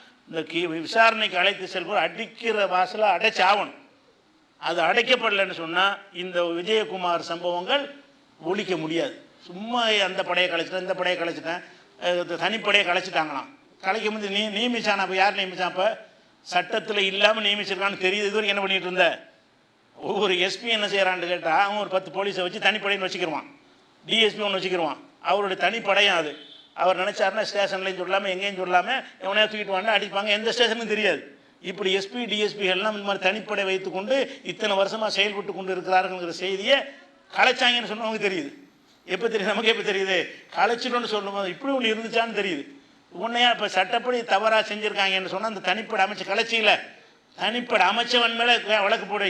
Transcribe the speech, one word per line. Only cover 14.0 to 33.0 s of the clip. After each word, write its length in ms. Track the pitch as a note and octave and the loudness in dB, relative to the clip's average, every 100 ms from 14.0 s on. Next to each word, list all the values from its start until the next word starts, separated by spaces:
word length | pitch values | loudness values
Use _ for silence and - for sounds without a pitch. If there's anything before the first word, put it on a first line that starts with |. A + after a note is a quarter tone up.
| G#3+ G#3+ | -2 -4
போது 140 | G3+ | -2
நீ-, 240 | G3+ G#3+ G3+ | -2 -2 0
நியமிச்சானா? 460 | A#3+ A#3+ G#3 G3+ F#3+ | 0 0 0 0 0
அப்ப 100 | F#3+ | 4
யார் 200 | G3 G3 | 4 4
நியமிச்சான்? 360 | F#3+ F3+ F3 | -4 -2 -4
அப்ப 120 | E3 G3+ A3+ - _ _ _ - | 0 0 -2 -12 _ _ _ -2
சட்டத்துல 500 | F3+ F3 A3+ A3 G3+ | -2 0 -4 -2 0
இல்லாம 440 | G3 G3 G#3 A3 | 0 4 4 4
நியமிச்சிருக்கான்னு 640 | G#3 G#3 F#3+ F#3+ G3 F#3+ F#3 | 0 0 -2 -2 -2 0 -2
தெரியுது. 220 | G3+ G3+ | 0 0
இது 100 | G3+ | 0
வரைக்கும் 160 | G#3+ | 0
என்ன 80 | G3+ | 0
பண்ணிட்டு 280 | F#3+ F#3+ F3 | 0 -2 -2
இருந்த? 180 | F3+ E3+ A#2+ - _ _ _ _ _ _ - | 2 2 2 -12 _ _ _ _ _ _ -12
ஒவ்வொரு 440 | D3+ G3+ G3 F3+ | -4 0 2 2
எஸ் 200 | F#3 F3+ | 0 -2
பி 60 | A#3+ | -4
என்ன 180 | A3 G#3 | -2 0
செய்யறான்னு 400 | G3 F#3 F3+ F3 | 0 0 0 -4
கேட்டா, 260 | F3 E3+ D#3+ G3+ | -4 0 0 0
அவன் 120 | G#3 | -2
ஒரு 120 | G3 | -2
பத்து 200 | F#3 F#3 | -2 -4
போலீஸை 300 | F#3 G3+ F3+ | -4 -4 -2
வச்சு 180 | F3+ G3+ | -4 0
தனிப்படைன்னு 480 | F#3+ G#3+ G3 G3+ F#3 | 0 0 -2 -2 -2
வச்சுக்கிருவான், 400 | F#3 E3+ C#3+ - - _ _ _ _ D3+ | -4 -4 -4 -8 -20 _ _ _ _ -2
டி 120 | G#3+ | 4
எஸ் 160 | G#3+ G3 | 4 2
பி 80 | |
ஒண்ணு 160 | G3+ G3 | -2 -2
வச்சுக்கிருவான். 400 | F3+ F3+ D#3+ C3 - _ | -2 -2 -2 -4 -14 _
அவருடைய 360 | - G3 G3+ F#3 | 0 0 2 0
தனிப்படையும் 560 | F3+ A3+ G3+ F#3+ G3+ F3 | 0 0 0 4 4 4
அது. 100 | D3+ C#3 - - - | 0 -6 -16 -20 -20
அவர் 260 | - E3+ F3+ | 0 2 2
நினைச்சாருன்னா 460 | F#3+ G3+ G3 G#3+ G3 | 0 0 0 0 -2
ஸ்டேஷன்லயும் 500 | G3+ G3 F#3+ F#3+ F3+ | 0 0 0 -4 -4
சொல்லாம, 280 | F3+ G3 G3+ | -2 0 0
எங்கேயும் 300 | F#3 G3+ F#3+ | -4 -4 -4
சொல்லாம, 280 | F3+ F3+ F#3 B3+ - - | 2 2 2 -4 -6 -10
எவனையா 240 | F#3 G3+ G#3+ | -4 2 2
தூக்கிட்டு 280 | G#3+ G3+ F#3+ | 0 -4 -2
வான்னா 200 | A3 G#3 | 2 2
அடிப்பாங்க, 300 | G3+ G3 G#3+ | 2 -2 0
எந்த 220 | G#3 A3+ | 0 0
ஸ்டேஷனுக்கும் 420 | A#3 C4 A#3+ A3+ G#3 | 2 2 2 -2 0
தெரியாது. 260 | G3+ D3 - - _ _ | 2 0 -4 -20 _ _
இப்படி 300 | F#3 F3+ F#3+ | -12 -4 0
எஸ் 180 | F#3+ G3 | 0 -2
பி, 140 | B3 A#3 | -6 -4
டி 120 | G#3 | 0
எஸ் 180 | G#3 D#3+ | -2 0
பிகள்லாம் 400 | F#3+ F#3 G#3+ | 0 0 0
இந்த 100 | G#3 | -2